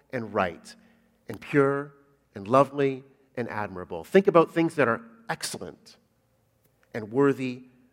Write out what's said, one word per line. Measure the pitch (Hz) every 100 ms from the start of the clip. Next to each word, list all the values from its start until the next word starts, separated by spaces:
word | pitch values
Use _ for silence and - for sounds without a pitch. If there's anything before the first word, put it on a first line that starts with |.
| -
and | 131 110
right | 104 92 78 - - _ _ _ _ -
and | -
pure | - 147 139 139 147 _ _ _ _ 104
and | 98
lovely | 135 139 143 139 131 135 _ _ -
and | 113
admirable." | 107 104 92 87 87
Think | 80 190 196
about | 170 160
things | 170 165 156
that | 123
are | 113 - - -
excellent | - - 107 90 69 - - _ _ _ _ _ _ _ _ _
and | 117 104
worthy | 120 143 127 127 123 - _ _